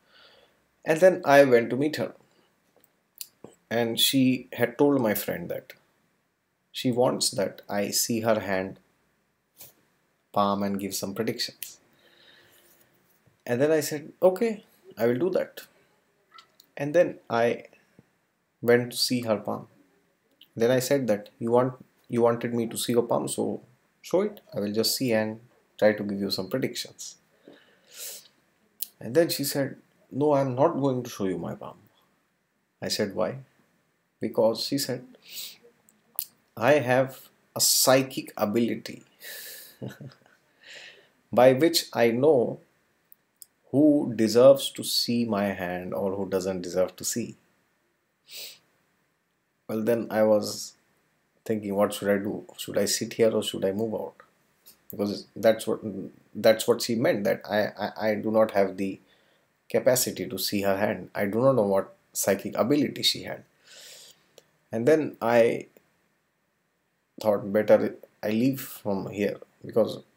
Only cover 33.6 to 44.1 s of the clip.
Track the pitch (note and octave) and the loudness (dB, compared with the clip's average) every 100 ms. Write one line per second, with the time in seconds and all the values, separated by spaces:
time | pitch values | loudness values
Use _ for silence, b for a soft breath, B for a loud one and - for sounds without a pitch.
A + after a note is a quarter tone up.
33.6 | _ _ _ _ _ _ A2 G2 A2 A2+ | _ _ _ _ _ _ -6 0 0 0
34.6 | - C#3 C#3 B2 - - - B B B | -4 -4 -4 -8 -10 -20 -20 B B B
35.6 | _ _ _ _ _ - - _ _ - | _ _ _ _ _ -12 -12 _ _ -2
36.6 | A#2 D3 B2 B2+ C3 - - _ _ - | 2 4 4 2 0 -4 -20 _ _ -2
37.6 | - - - C3 C3+ - - - G#2 A2+ | 0 2 4 4 2 -6 -12 -4 -2 0
38.6 | A#2 A2+ - - - _ B B B B | -2 -4 -10 -16 -18 _ B B B B
39.6 | B B - - C#3+ - _ _ _ _ | B B -16 -14 -18 -20 _ _ _ _
40.6 | B B B B B B _ G#2+ B2+ C3 | B B B B B B _ 6 6 8
41.6 | E3 E3 - A#2 A#2+ A2+ C#3+ C#3 A2+ C#3 | 4 2 -2 2 2 4 4 4 2 -4
42.6 | _ _ _ _ _ _ _ - - _ | _ _ _ _ _ _ _ -20 -20 _
43.6 | _ C3+ D3+ D3 D3 | _ 4 4 4 0